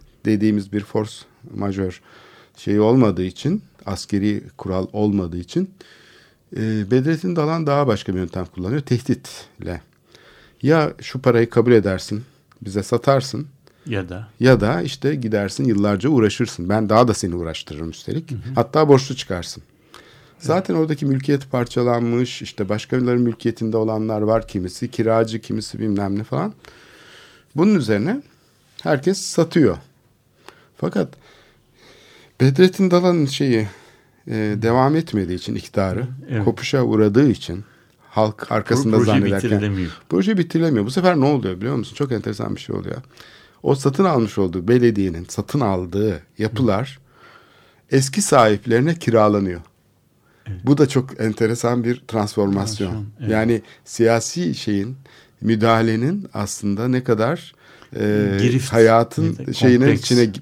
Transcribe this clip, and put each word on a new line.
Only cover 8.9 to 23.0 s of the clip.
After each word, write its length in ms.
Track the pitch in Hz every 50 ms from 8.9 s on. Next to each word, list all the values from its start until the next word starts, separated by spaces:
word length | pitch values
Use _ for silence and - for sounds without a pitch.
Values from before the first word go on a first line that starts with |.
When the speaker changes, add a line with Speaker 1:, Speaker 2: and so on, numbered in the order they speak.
| 127 117 - - - - - - - - - - _ - - 90 87 82 - _ _ _ _ _ - - _ - - _ _ _ _ _
Speaker 1:
"Ya 300 | - 135 160 160 151 - - -
şu 220 | - - - 131
parayı 280 | 131 131 117 117 117 113
kabul 220 | - 120 113 123
edersin, 520 | 120 110 95 101 95 87 - - 107 107 127 - _ _ _ _ _ _
bize 200 | - 104 95 104
satarsın. 640 | 95 - 120 117 - 139 139 131 131 - - 117 151 - - _ _ _ _ _ _
Speaker 2:
Ya 220 | 143 113 98 92 87
da? 200 | 90 95 110 - _ -
Speaker 1:
Ya 200 | 120 127 127 104
da 220 | 101 110 151 175
işte 320 | - 135 - - - - 156
gidersin, 500 | 139 120 107 107 101 101 98 - - 135
yıllarca 440 | 127 107 101 101 104 101 95 107 147
uğraşırsın. 600 | 156 123 107 101 - - 123 - - - 87 90
Ben 200 | 104 110 110 101
daha 200 | 107 113 120 117
da 60 | 101
seni 200 | - - 92 87
uğraştırırım 560 | 87 85 82 78 - - - 78 73 82 82
üstelik. 400 | 80 - - - - 160 165 -
Speaker 2:
Hı 40 | 131
hı. 60 | 104 - 123 131
Speaker 1:
Hatta 340 | 117 117 - - 151 156 147
borçlu 280 | 139 131 135 - 123
çıkarsın." 460 | - - - 95 87 85 - - 78 - _ _ _ _ _ - - - - - - _ _ _ _
Zaten 360 | - 131 160 185 185 - 180
oradaki 320 | 160 160 156 151 - 147
mülkiyet 440 | 139 135 131 135 - 143 135 139 -
parçalanmış, 920 | - 123 120 - - 127 123 120 120 117 120 117 120 123 127 120 - -
işte 260 | - - - - 104 95
başkalarının 540 | 104 104 - - 131 127